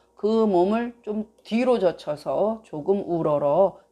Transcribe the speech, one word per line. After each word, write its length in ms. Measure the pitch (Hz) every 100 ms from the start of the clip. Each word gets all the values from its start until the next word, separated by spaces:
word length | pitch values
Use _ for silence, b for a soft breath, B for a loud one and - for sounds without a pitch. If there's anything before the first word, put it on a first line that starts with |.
| B _
그 300 | 208 226 220
몸을 500 | 175 185 220 240 -
좀 260 | - 214 214 _
뒤로 340 | - 220 254 233
젖혀서 840 | 185 - - 147 156 139 202 220
조금 400 | - 156 170 202 175
우러러 720 | 170 160 147 143 156 190 B B